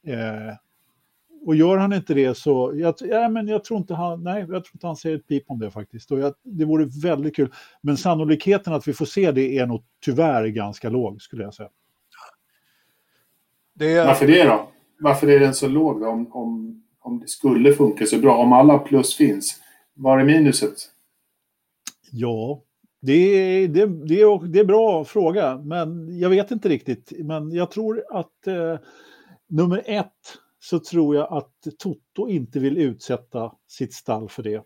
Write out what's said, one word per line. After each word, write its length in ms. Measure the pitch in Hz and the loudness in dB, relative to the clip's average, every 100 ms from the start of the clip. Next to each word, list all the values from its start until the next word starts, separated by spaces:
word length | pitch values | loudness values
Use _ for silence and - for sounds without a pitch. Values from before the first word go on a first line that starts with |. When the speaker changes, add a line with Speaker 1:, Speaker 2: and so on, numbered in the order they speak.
| 160 | -8
Speaker 1:
Eh, 480 | 120 110 107 110 107 _ _ _ _ _ _ _ 320 269 | -8 -8 -10 -14 -18 _ _ _ _ _ _ _ -14 -2
och 100 | 156 | 2
gör 220 | 170 190 | 4 4
han 160 | 196 | 0
inte 200 | 196 - | -2 -2
det 240 | 139 131 123 | 0 0 0
så, 340 | - 131 127 147 | 0 0 0 -2
jag, 200 | 165 160 | -4 -4
ja, 300 | 190 220 233 | -4 -2 0
men 180 | 226 208 | -2 -4
jag 160 | 214 | -6
tror 160 | 208 226 | -4 -8
inte 140 | 180 | -6
han, 300 | 165 175 170 | -6 -6 -8
nej, 160 | 170 202 | -8 -8
jag 80 | 175 | -8
tror 200 | 185 180 | -10 -12
inte 140 | - 175 | -14 -12
han 80 | 156 | -8
säger 200 | 165 156 | -6 -8
ett 120 | _ | _
pip 160 | 143 - | -6 -6
om 120 | 123 | -10
det 120 | 107 | -10
faktiskt. 400 | 110 104 117 _ | -12 -16 -20 _
Och 80 | 135 | -4
jag, 140 | 139 143 | -4 -6
det 220 | 262 185 156 | -14 -6 0
vore 240 | 156 147 139 | 0 0 -4
väldigt 320 | 170 147 151 151 | -4 -2 -4 -2
kul. 160 | 131 - - _ | -4 -4 -20 _
Men 160 | 143 139 | -4 -2
sannolikheten 760 | 185 165 156 156 190 202 190 | -2 -2 0 0 0 -2 -2
att 140 | 156 151 | -6 -6
vi 60 | |
får 120 | 139 156 | -6 -6
se 260 | - 185 | -2 0
det 260 | 131 131 135 | 0 -2 -2
är 80 | 123 | -2
nog 180 | 113 _ _ - | -4 _ _ -4
tyvärr 420 | 127 160 123 110 | 0 2 2 -2
ganska 420 | 110 101 101 120 | -4 -8 -10 -6
låg, 320 | 123 110 104 | -4 -4 -8
skulle 220 | - 113 | -18 -14
jag 100 | 101 | -14
säga. 160 | - 113 _ _ _ _ _ - _ _ _ _ _ _ _ _ _ _ _ _ _ _ _ | -16 -20 _ _ _ _ _ -20 _ _ _ _ _ _ _ _ _ _ _ _ _ _ _
Speaker 2:
Det 180 | 151 | 0
är 120 | 165 160 | 2 4
Speaker 3:
Varför 220 | 131 143 | 4 6
det 160 | 170 | 6
då? 240 | 147 110 - _ _ _ | 6 4 -2 _ _ _
Varför 280 | 147 139 143 | 0 2 6
är 120 | 143 | 6
den 140 | 139 | 6
så 140 | 131 135 | 2 -2
låg 340 | 143 156 107 | 0 0 -2
då? 60 | 110 | -4
Om, 260 | 113 117 | -6 -8
om, 480 | 123 117 - - - _ _ | -8 -8 -8 -10 -16 _ _
om 200 | 120 120 | -10 -10
det 80 | - | -10
skulle 460 | - 139 117 135 | -4 0 4 4
funka 320 | 143 135 - 107 | 6 2 2 -2
så 120 | - | 4
bra, 200 | 135 117 | 4 6
om 160 | 120 | 6
alla 260 | 127 147 143 | 8 8 6
plus 360 | - 139 - - | 4 0 2 2
finns, 440 | 147 - - - _ _ _ | 2 2 -6 -12 _ _ _
var 260 | _ 135 131 | _ 2 4
är 40 | |
minuset? 500 | 139 160 147 - 107 - - _ _ _ _ _ _ _ _ _ - _ _ | 4 4 4 2 -4 -8 -20 _ _ _ _ _ _ _ _ _ -20 _ _
Speaker 1:
Ja, 500 | 123 120 110 117 143 _ _ _ _ | -8 -6 -4 -6 -10 _ _ _ _
det 120 | 131 | 2
är, 540 | 151 185 196 185 185 190 | 4 4 2 2 0 0
det, 180 | 151 214 | 2 0
det 360 | 165 151 175 | -2 -2 4
är, 260 | 214 202 170 | 4 4 0
det 120 | 170 | 2
är 60 | 208 | 4
bra 400 | 208 226 170 143 | 4 2 0 -2
fråga, 520 | 214 165 190 151 131 | -2 0 0 -2 -4
men 560 | 147 170 160 170 160 175 | -8 -6 -6 -8 -12 -4
jag 100 | 175 | 0
vet 220 | 190 202 | 2 0
inte 180 | 226 202 | -4 -2
riktigt. 420 | 143 - 120 _ - | -2 -4 -10 _ -14
Men 320 | 156 156 156 | -8 -8 -6
jag 200 | 170 175 | -6 -6
tror 320 | 208 220 220 - | -4 -6 -6 -8
att, 360 | 214 165 _ - | -10 -10 _ -8
eh, 280 | 180 165 165 _ _ - _ _ _ _ | -6 -4 -6 _ _ -20 _ _ _ _
nummer 320 | 156 175 185 - | -2 0 -2 -4
ett, 260 | 208 - _ - - _ _ | -6 -6 _ -20 -20 _ _
så 200 | - 170 | -6 -6
tror 360 | - 170 147 147 | -4 -2 0 0
jag 180 | 151 | -2
att 180 | 156 131 _ 160 - | -8 -10 _ -18 -12
Toto 500 | 202 151 _ - 233 | -10 -10 _ -10 -6
inte 300 | 180 117 143 | -6 -4 -4
vill 180 | 135 160 | -2 -2
utsätta 760 | 147 107 - 127 _ 123 113 _ _ | -2 -4 -8 -8 _ -10 -10 _ _
sitt 260 | - 127 | -12 -12
stall 360 | - - 110 107 | -10 -8 -8 -8
för 140 | - | -12
det. 180 | 107 107 | -8 -10